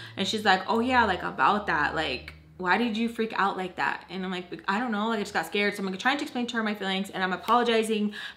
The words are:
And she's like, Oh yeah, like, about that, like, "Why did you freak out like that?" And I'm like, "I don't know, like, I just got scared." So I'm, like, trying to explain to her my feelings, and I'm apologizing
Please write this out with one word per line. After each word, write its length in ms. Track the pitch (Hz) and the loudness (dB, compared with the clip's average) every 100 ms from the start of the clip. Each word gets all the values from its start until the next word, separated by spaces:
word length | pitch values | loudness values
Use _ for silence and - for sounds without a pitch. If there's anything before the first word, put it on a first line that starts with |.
| - - | -10 -4
And 100 | 190 | -2
she's 160 | 220 | 2
like, 200 | 208 185 - | 4 4 4
Oh 140 | 226 | 2
yeah, 240 | 240 254 220 | 4 4 4
like, 180 | 175 | 2
about 440 | 170 185 135 208 202 | -2 2 4 4 2
that, 280 | 160 147 156 | 0 0 0
like, 380 | 156 127 - - - - | -2 -4 -8 -18 -18 -6
"Why 160 | 180 202 | 0 2
did 180 | 240 208 | 2 0
you 140 | 226 | -2
freak 240 | 226 220 - | -2 -2 0
out 220 | 196 185 | 0 0
like 180 | 185 - | -6 -2
that?" 300 | 143 143 - | -2 -4 -8
And 140 | 185 | -8
I'm 80 | 185 | -4
like, 320 | 180 180 165 - | -6 -6 -10 -4
"I 120 | 196 | -2
don't 120 | 254 | -2
know, 180 | 208 220 | -2 0
like, 100 | 220 | -2
I 20 | |
just 100 | 202 | -2
got 120 | 190 160 | -2 -2
scared." 300 | 208 202 196 | 0 0 0
So 80 | |
I'm, 60 | 196 | -4
like, 100 | 190 | -2
trying 180 | 247 294 | 0 0
to 60 | |
explain 240 | 302 254 240 | -2 -4 -4
to 100 | 233 | -2
her 60 | |
my 100 | 214 | -2
feelings, 360 | 208 196 190 190 | -2 -2 -2 -4
and 140 | 180 | -2
I'm 100 | 185 | -2
apologizing 800 | 180 - 240 233 226 214 214 208 208 - | -2 2 4 4 2 2 0 0 -4 -12